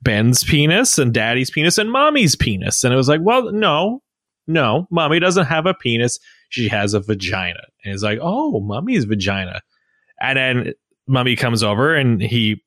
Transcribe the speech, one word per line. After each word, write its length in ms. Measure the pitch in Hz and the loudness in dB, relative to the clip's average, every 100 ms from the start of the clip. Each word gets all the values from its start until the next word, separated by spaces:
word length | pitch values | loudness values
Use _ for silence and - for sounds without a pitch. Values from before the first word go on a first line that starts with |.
Ben's 420 | - 104 113 123 | 0 2 2 2
penis 540 | - 147 151 180 254 - | 2 2 4 2 2 2
and 160 | 127 | 2
Daddy's 360 | 117 110 123 131 | 2 0 0 -2
penis 280 | - 160 175 | 0 0 0
and 120 | 214 | 0
Mommy's 460 | 254 294 294 190 - | 2 2 4 2 2
penis." 480 | - 95 - - | -2 -2 -4 -2
And 80 | 127 | 2
it 40 | 127 | 2
was 100 | 131 | 2
like, 120 | 156 | 2
"Well, 280 | 180 254 226 | 4 2 0
no, 500 | 208 294 151 190 254 _ _ _ _ - | -2 0 0 0 -4 _ _ _ _ -2
no, 400 | 160 123 120 180 | 0 2 0 0
Mommy 300 | 170 156 165 | -2 2 2
doesn't 260 | 180 185 156 | 2 2 2
have 180 | 160 | 0
a 80 | 170 | 0
penis. 440 | 180 127 117 120 - _ _ _ | -2 -2 0 0 -4 _ _ _
She 180 | - 110 | -4 -2
has 240 | 107 101 | 0 0
a 80 | 104 | -2
vagina." 600 | 98 104 92 95 90 85 - _ | -2 -4 -2 -4 -6 -8 -18 _
And 100 | 101 | -12
he's 100 | 98 | -6
like, 160 | 104 110 | -4 -4
"Oh, 400 | 170 226 311 131 | -4 -2 -2 -4
Mommy's 440 | 101 107 196 240 | -4 -6 -2 -2
vagina." 580 | 104 107 95 98 92 90 _ _ _ _ _ - | 0 -2 -2 -4 -6 -10 _ _ _ _ _ -8
And 160 | 127 135 | -4 -2
then 360 | 131 123 - - _ _ - | 0 -2 -4 -10 _ _ -2
Mommy 260 | 135 123 | 0 2
comes 280 | 117 127 113 | 0 0 0
over 320 | 107 104 143 | 0 2 2
and 260 | 160 131 113 | 2 2 0
he 420 | 107 120 107 104 | 0 0 0 -2